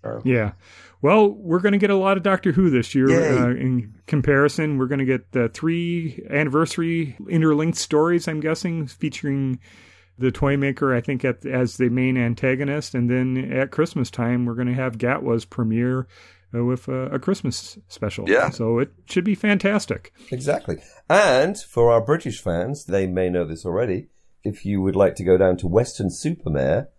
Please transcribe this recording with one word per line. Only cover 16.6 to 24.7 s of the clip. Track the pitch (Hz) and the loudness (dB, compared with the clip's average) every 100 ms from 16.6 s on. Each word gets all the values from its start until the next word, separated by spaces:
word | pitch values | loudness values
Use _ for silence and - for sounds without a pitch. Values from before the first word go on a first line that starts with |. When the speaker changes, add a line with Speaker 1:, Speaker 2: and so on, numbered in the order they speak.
Speaker 2:
with | 120 127 - | -2 -2 -4
a, | 131 131 | -6 -4
a | 131 | -4
Christmas | - 196 135 - - - _ | -2 -2 -2 -6 -12 -20 _
special. | - 107 - 92 | -8 -6 -6 2
Speaker 3:
Yeah. | 110 170 | 2 2
Speaker 2:
So | - 113 117 | 0 0 0
it | 143 _ _ | -2 _ _
should | - | -2
be | 185 196 | 0 0
fantastic. | 214 202 196 208 - - - _ - | 2 2 2 0 -2 -8 -8 _ -10
Speaker 1:
Exactly. | 127 139 - - 80 - - _ | -6 -2 -2 -2 -10 -10 -20 _
And | 175 196 127 160 202 | 4 6 4 2 -2
for | - - 117 | -6 2 4
our | 117 | 4
British | 107 160 147 98 | 2 -2 -2 -8
fans, | - 85 98 143 - | -4 -2 -2 -6 -2
they | 95 95 | -2 0
may | 92 92 | 0 0
know | 90 82 | 0 -2
this | 80 92 | -6 -4
already, | 90 120 92 - _ _ _ | -2 -2 -4 -6 _ _ _
if | 107 101 | -10 -8
you | 101 | -4